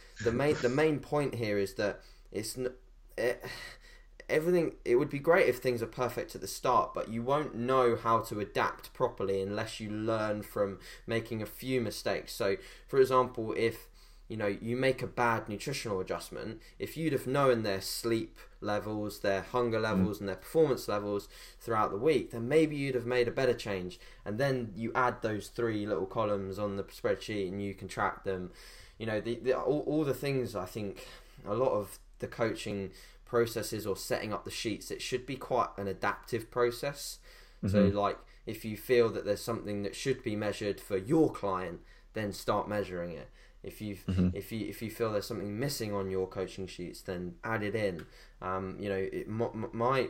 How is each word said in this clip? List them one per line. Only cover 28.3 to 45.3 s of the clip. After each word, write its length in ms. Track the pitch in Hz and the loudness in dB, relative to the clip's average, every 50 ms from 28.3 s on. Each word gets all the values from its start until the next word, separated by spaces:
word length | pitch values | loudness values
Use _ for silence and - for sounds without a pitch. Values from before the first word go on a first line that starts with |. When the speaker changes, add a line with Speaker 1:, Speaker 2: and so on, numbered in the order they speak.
| 95 92 90 90 - - - - - - - - - - | -2 -2 -4 -8 -10 -14 -20 -20 -20 -20 -20 -20 -14 -8
Speaker 1:
You 80 | 110 | -6
know, 160 | 113 107 107 | -2 -2 -2
the, 140 | - 117 120 | -2 -2 -4
the, 200 | 120 110 127 - - | -2 2 2 2 2
all, 220 | - - 139 147 | 2 2 2 0
all 220 | - - 147 156 156 | 2 0 2 2 2
the 100 | 139 127 | 2 0
things, 400 | - - 143 139 131 123 110 110 | 0 0 0 0 0 0 -2 -2
I 100 | 95 92 | -4 -6
think, 400 | - - 113 104 98 92 - - - - - - - - - - - | -6 -6 -6 -6 -6 -6 -10 -12 -16 -16 -18 -20 -20 -20 -12 -6 -4
a 60 | 104 | 0
lot 200 | 117 131 131 - | 2 2 2 2
of 260 | 104 101 - - - - - - - | 0 -2 -4 -8 -16 -20 -20 -14 -10
the 100 | - 104 | -10 -8
coaching 600 | - - 120 110 98 - - 107 104 101 98 92 - - - - - - - | -2 0 0 0 0 -2 -6 -6 -4 -4 -6 -6 -10 -14 -20 -20 -20 -20 -8
processes 600 | - - 117 120 113 117 113 104 - 113 104 101 | 0 2 4 4 4 2 -4 -4 -4 -4 -4 -2
or 100 | 107 92 | -2 -2
setting 380 | - - - 123 - - 107 104 | -2 -2 -2 -2 -2 -2 -2 -4
up 120 | 95 - | -4 -6
the 40 | 98 | -6
sheets, 380 | - - - 117 101 - - - | -8 -4 -2 -2 -2 -4 -6 -8
it 120 | - - - | -8 -6 -6
should 240 | - 127 123 123 - | -2 -4 -4 -4 -4
be 80 | 135 | -8
quite 320 | 123 - - 135 120 101 - - - | -8 -4 0 2 2 2 0 -2 -4
an 100 | 101 98 | -4 -4
adaptive 640 | 95 - - 104 98 - - - - 113 113 - | -4 -2 -2 -2 -2 -2 -4 -4 -4 -4 -4 -2
process. 720 | - 123 120 120 120 - - 143 147 - - - - - - - - - - - - - - 95 | 0 2 2 2 2 0 -4 -6 -6 -6 -8 -10 -10 -12 -16 -20 -20 -20 -20 -20 -12 -4 -2 2
So, 180 | 98 104 98 95 | 6 6 6 6
Speaker 2:
Mm-hmm. 80 | 101 101 | 6 4
Speaker 1:
like, 200 | 101 101 - - - - - - - - | 2 2 0 -2 -10 -20 -20 -14 -10 -10
if 180 | 104 - - | -8 -8 -6
you 100 | 110 107 101 | -8 -8 -6
feel 320 | - - 127 120 117 113 | 0 4 6 6 6 6
that 160 | 101 101 - | 4 0 0
there's 160 | 101 101 95 | 0 -2 -2
something 420 | - - 113 101 - 101 104 101 101 | -2 -4 -4 -4 -4 -4 -4 -4 -4
that 120 | 98 - | -6 -6
should 280 | - - 139 131 127 - | -4 -2 -2 -2 -2 -2
be 120 | 113 104 | -4 -2
measured 440 | 104 107 104 98 - 107 101 95 - | -2 -2 -2 -2 -2 -2 -2 -4 -4
for 160 | - - 104 95 | -4 -2 -2 -2
your 340 | 95 113 156 160 156 127 | 0 2 4 4 4 4
client, 500 | - - - 101 92 92 92 85 87 - - - - - - - - | 2 0 -2 -2 -2 -2 -4 -6 -8 -10 -14 -18 -20 -20 -18 -10 -6
then 180 | 110 107 101 95 | -4 -4 -4 -6
start 340 | - - - 110 104 - - | -4 -2 0 0 0 0 0
measuring 440 | 104 104 98 90 90 90 87 87 | 0 -2 -2 -2 -4 -6 -6 -6
it. 180 | 82 73 64 - - - - - - - - | -8 -10 -12 -14 -18 -20 -20 -20 -20 -16 -14
If 180 | 98 - - | -14 -12 -8
you, 140 | 110 104 98 90 - - | -8 -8 -8 -6 -4 -2
Speaker 2:
Mm-hmm. 220 | 92 95 92 90 85 | 2 4 4 4 2
Speaker 1:
if 180 | 98 98 - | 0 -6 -6
you, 160 | 113 110 104 - | -6 -6 -6 -6
if 140 | 95 - 117 | -6 -8 -8
you 80 | 107 | -6
feel 200 | - - 117 110 | -4 -2 -2 0
there's 140 | 107 101 98 | 0 0 -2
something 340 | - | -2